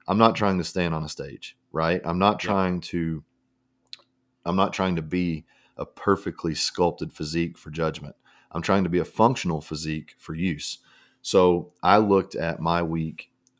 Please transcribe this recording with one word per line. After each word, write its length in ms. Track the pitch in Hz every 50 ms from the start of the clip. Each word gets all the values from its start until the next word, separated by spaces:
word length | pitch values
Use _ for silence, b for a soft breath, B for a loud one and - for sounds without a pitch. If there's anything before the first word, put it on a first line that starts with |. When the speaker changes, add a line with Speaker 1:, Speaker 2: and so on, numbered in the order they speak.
| b
Speaker 1:
I'm 120 | - 95 107
not 180 | 113 113 -
trying 220 | - 107 101 95 90
to 60 | 82
stand 300 | - - 95 87 85 80
on 80 | 78 78
a 60 | 76
stage, 480 | - - 71 71 69 - - - - _ _ _ -
right? 300 | 80 80 82 90 92 -
I'm 140 | 82 85 90
not 240 | 98 104 104 - -
Speaker 2:
Yeah. 60 | 107
Speaker 1:
trying 300 | 101 98 95 92 90 90 -
to, 420 | - - 87 82 82 80 76 - _ _ _ _ _ _ _ _ _ _ _ _ _ - - _ _ _ _ _ _ _ _ -
I'm 120 | 85 90
not 160 | 95 95 101 -
trying 240 | - 95 92 90
to 60 | 82 78
be 440 | 78 90 90 90 87 82 76 - b b b b b b
a 100 | - -
perfectly 680 | - _ - - 202 - - - 90 82 - - 85 76
sculpted 580 | - - - - - 90 85 82 - 82 76 -
physique 440 | - 80 76 80 85 85 82 82
for 140 | - - 78
judgment. 440 | 76 80 80 78 76 - 71 69 - _ b b b b b b -
I'm 100 | 85 82
trying 220 | - 95 101 95
to 60 | 85
be 80 | 85 87
a 60 | 80
functional 560 | - - - 110 123 127 - - 90 80 78
physique 540 | - - 78 76 80 78 78 78 76 - - _
for 160 | - - 82
use. 440 | 78 90 92 80 73 - - - b b b b b b b b b -
So 500 | - - 95 92 90 87 85 82 - _ _ -
I 160 | 90 98 107
looked 360 | 110 101 98 95 92 - -
at 260 | - 80 82 82 -
my 220 | 78 82 85 85 87
week. 480 | 80 82 82 80 78 76 - - - _ _ _ _ _